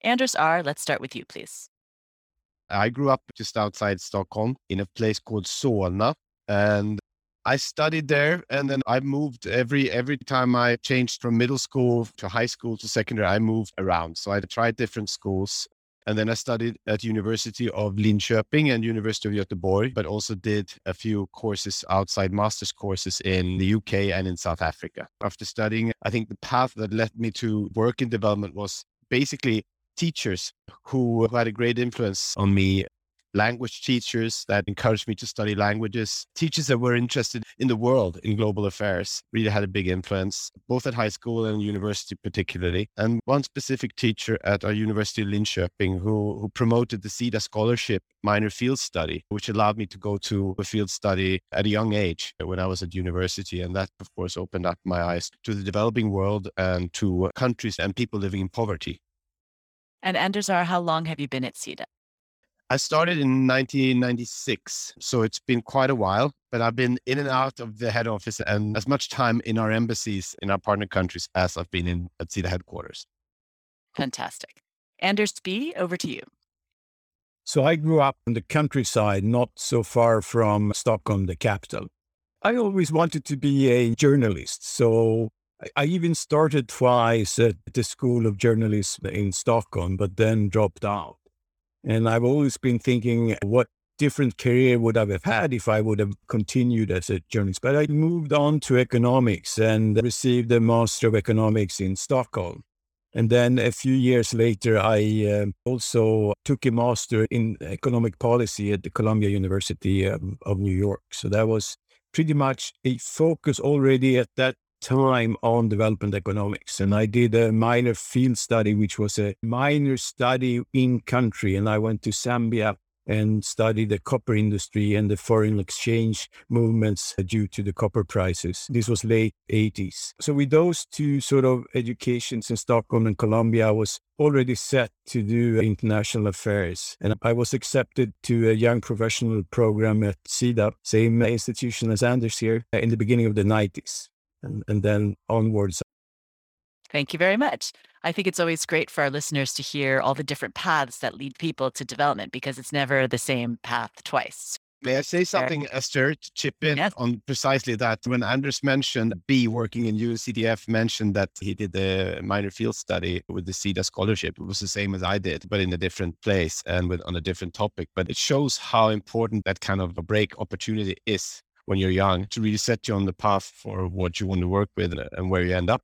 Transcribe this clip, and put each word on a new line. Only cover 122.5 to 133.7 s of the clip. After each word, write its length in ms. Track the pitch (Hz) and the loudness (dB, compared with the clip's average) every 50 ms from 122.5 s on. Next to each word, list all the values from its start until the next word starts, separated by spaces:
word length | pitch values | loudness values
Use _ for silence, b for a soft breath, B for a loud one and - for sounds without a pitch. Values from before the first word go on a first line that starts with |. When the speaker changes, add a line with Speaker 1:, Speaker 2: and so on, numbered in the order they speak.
| 117 113 107 107 98 - _ _ _ _ _ | 0 2 2 0 0 -2 _ _ _ _ _
Speaker 3:
and 380 | - 107 107 107 110 107 104 - | -2 0 2 2 2 2 0 -2
studied 460 | - - - 110 113 110 107 110 104 | -2 0 2 2 2 2 2 0 0
the 80 | 104 92 | 0 -2
copper 360 | - - 135 117 - - 113 | 0 -2 -2 -2 0 0 2
industry 600 | 104 107 107 104 95 - - - 107 104 104 104 | 2 2 2 0 -2 -4 -4 -2 0 2 2 2
and 160 | 107 107 101 | 2 2 0
the 80 | 104 95 | 0 -2
foreign 420 | - - 117 110 107 107 107 101 | 0 2 4 4 4 4 2 0
exchange 680 | 95 - - - - 123 113 117 113 113 104 - - B B B B - | -2 -4 -8 -4 -2 0 2 2 2 0 0 -2 -6 B B B B -2
movements 640 | 117 117 117 113 113 113 110 107 101 - - - - - 95 | 2 2 4 4 4 2 2 2 0 -2 -4 -6 -4 -4 -4
due 200 | 87 113 110 104 92 | 0 0 0 0 -2
to 140 | - - | -4 -6
the 120 | 101 98 87 | -6 -6 -2
copper 300 | - 113 101 - 117 95 | -2 -2 0 0 -2 -2
prices. 640 | - - 107 92 92 90 - - 85 90 - - - | 0 0 0 0 0 -2 -2 -4 -6 -6 -6 -8 -4
This 180 | 123 120 107 117 | -2 -2 0 0
was 160 | 117 - - | 0 -2 0
late 300 | 110 113 110 110 104 - _ _ - | 2 2 2 2 0 -2 _ _ -2
eighties. 640 | - 110 110 107 - - 98 95 - - - - - - | 0 2 2 2 0 -4 -6 -8 -8 -10 -12 -14 -12 -6
So 140 | - 156 | -4 -2
with 160 | 147 143 143 131 | 0 0 2 4
those 380 | 147 156 170 180 165 - - | 4 4 4 4 0 -2 -6
two 340 | - - - 151 143 143 139 | -8 -6 -2 0 0 0 0
sort 240 | - - 139 135 127 | 0 2 4 4 6
of 220 | 131 127 123 - - - | 4 2 2 -2 -4 -4
educations 760 | 127 117 117 117 - - 127 120 120 - - 127 113 - - | -4 -2 -4 -6 -4 -2 -2 -2 -2 -2 -4 -6 -6 -4 -4
in 80 | 117 | -6
Stockholm 500 | - - - 120 117 107 - - 117 113 | -4 0 2 2 2 2 2 2 2 2
and 120 | 110 101 - | 2 2 0
Colombia, 500 | 120 107 107 117 117 113 113 113 110 | 2 2 2 2 4 4 4 4 4
I 40 | 110 | 4